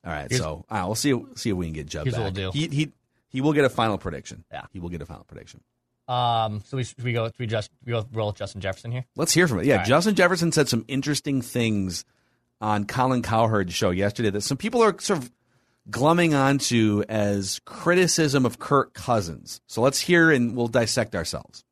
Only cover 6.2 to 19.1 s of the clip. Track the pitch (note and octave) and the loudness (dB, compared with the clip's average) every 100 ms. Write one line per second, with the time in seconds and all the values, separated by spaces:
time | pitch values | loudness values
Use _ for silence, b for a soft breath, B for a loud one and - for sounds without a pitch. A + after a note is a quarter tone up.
6.2 | A#2+ A2+ A2 G#2 - C3+ B2 - B2 A#2 | 0 0 0 -4 -8 -6 -6 -6 -4 -2
7.2 | A2+ - A#2+ A2 - _ A#2+ A#2 A2 A2+ | -4 -6 -4 -4 -4 _ -6 -4 -4 -4
8.2 | G#2+ G#2 G2 G2 F#2+ F#2+ A#2 B2 - - | -4 -4 -10 -6 -6 -6 -8 -8 -8 -4
9.2 | D#3+ D#3 F3 G#2 A#2 A2+ F2 C#3+ F#3 F#3+ | 0 4 4 4 4 4 4 4 4 4
10.2 | F3+ F3+ E3 D#3 C#3 A#2 - C3+ C#3+ C#3+ | 4 4 2 2 2 0 -2 -4 -2 -2
11.2 | - C3+ A2 B2 A2+ G#2 F#2+ E2+ - _ | -2 -4 -2 -2 0 0 -2 -6 -12 _
12.2 | _ _ _ _ G#2+ G#2 G2+ C3 B2+ B2+ | _ _ _ _ -2 -2 -2 0 2 0
13.2 | A2+ A2+ A#2 G#2+ F2+ F2 G#2 F2+ G2+ - | 0 2 4 2 0 0 0 2 0 0
14.2 | A2 G2+ G#2 C#3 G#3+ A#3+ A3 - - F#3 | -2 -2 -4 -4 -2 2 2 2 -2 -4
15.2 | A#2+ _ _ _ _ _ - G#2 C#3+ E3+ | -4 _ _ _ _ _ -12 0 2 4
16.2 | E3+ D3 C3+ C#3 - A#2+ A2 G#2 - A2 | 4 4 4 2 2 2 4 2 0 0
17.2 | G#2 G2+ F#2+ - - - - F3+ F3+ - | 0 0 -4 -8 -12 -6 0 2 4 2
18.2 | D#3 C#3 C3 - - C#3+ - - - | 2 4 2 -2 2 2 2 -6 0